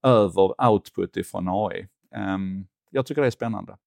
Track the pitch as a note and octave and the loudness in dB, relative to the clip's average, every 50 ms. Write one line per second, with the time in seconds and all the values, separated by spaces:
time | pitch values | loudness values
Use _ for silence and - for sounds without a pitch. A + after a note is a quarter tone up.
0 | - C3 B2+ A2 G#2 F#2+ E2 F#2+ F#2+ F#2+ - - B2+ A#2+ A2 G2+ - - _ - | 4 6 6 6 4 4 4 2 2 2 2 2 2 4 4 2 0 -4 _ -6
1 | F#2+ F#2 _ - F#2+ - - F#2+ F2+ F2+ F#2 G2+ G#2+ G2 - - - G2 _ _ | -6 -6 _ -8 -8 -6 -8 -8 -6 -4 -4 -4 -4 -4 -6 -8 -12 -14 _ _
2 | _ _ - - G2+ G2 F#2+ F#2+ G2 F#2+ F#2+ F#2+ G2 _ _ _ _ _ - C3+ | _ _ -12 -10 -6 -6 -6 -6 -6 -6 -8 -10 -12 _ _ _ _ _ -4 -4
3 | C3 - D3 D3 C#3+ B2+ A2+ _ - A#2 A2 G2+ F#2 - - _ _ | -4 -2 -2 0 0 0 -2 _ -6 -8 -6 -8 -10 -14 -18 _ _